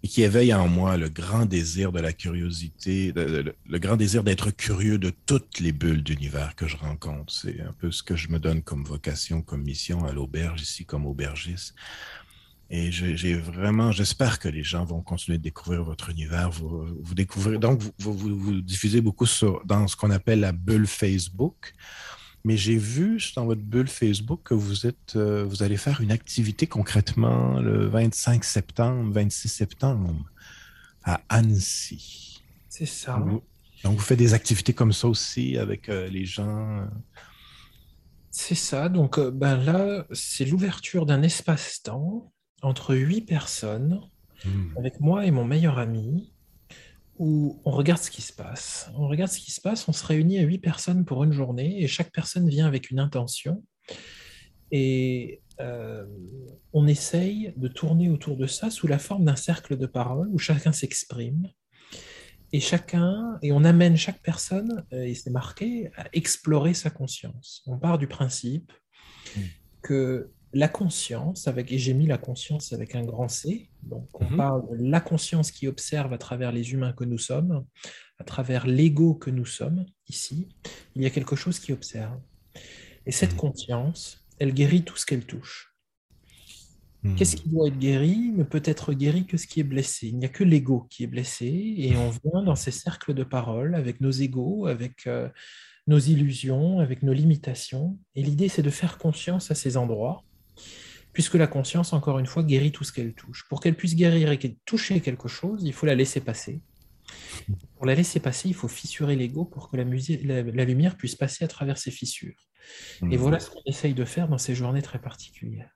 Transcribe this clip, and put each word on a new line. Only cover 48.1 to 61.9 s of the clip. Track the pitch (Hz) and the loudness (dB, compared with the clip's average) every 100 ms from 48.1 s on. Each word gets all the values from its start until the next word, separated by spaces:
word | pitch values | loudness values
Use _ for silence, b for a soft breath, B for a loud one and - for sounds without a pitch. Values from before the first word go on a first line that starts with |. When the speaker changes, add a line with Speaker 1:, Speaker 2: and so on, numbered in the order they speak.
Speaker 2:
qui | - | -10
se | - | -14
passe. | - - 127 - - - 113 | -12 -12 -10 -10 -12 -10 -4
On | 143 | -2
regarde | 151 190 | 0 -2
ce | - | -4
qui | - | -10
se | - | -6
passe, | 185 226 - | -4 -2 -2
on | |
se | 151 - | -4 0
réunit | 156 160 196 | 4 4 4
à | |
huit | 151 190 | 2 2
personnes | 170 156 - 180 | -2 -2 0 0
pour | 170 131 | 2 2
une | 151 | 2
journée, | 143 127 123 143 202 | 2 0 -2 -2 0
et | 147 | -2
chaque | - 170 | 0 -4
personne | - 160 180 170 | -4 -4 2 2
vient | 143 156 | 4 2
avec | 135 - | 2 -2
une | 127 | -2
intention. | 139 131 123 - 143 185 - _ B B B B B B B _ _ | 0 0 -4 -6 -4 -6 -6 _ B B B B B B B _ _
Et, | 143 131 131 127 127 120 - _ - | 0 2 2 0 -2 -6 -14 _ -12
euh, | 131 120 113 107 101 98 90 131 127 147 _ | -10 -8 -10 -10 -12 -14 -16 -16 -18 -20 _
on | 151 147 | 4 6
essaye | 147 - 170 185 208 214 131 | 4 2 0 0 -2 -6 -4
de | 127 | -6
tourner | - 160 165 175 | -4 2 4 4
autour | 151 - 135 | 2 -2 -4
de | 135 | -4
ça | - 220 | -2 -4
sous | - 160 | -2 0
la | 147 | 0
forme | - 202 160 | 0 2 2
d'un | 135 | 2
cercle | - 170 - 135 | 0 -4 -2 -6
de | 131 | -4
parole | 127 120 131 190 | -4 -2 -2 -2
où | 185 | -2
chacun | - 147 165 | 2 2 2
s'exprime. | 151 135 - - 120 117 151 185 _ _ B B | 0 -2 -6 -8 -8 -4 -4 -4 _ _ B B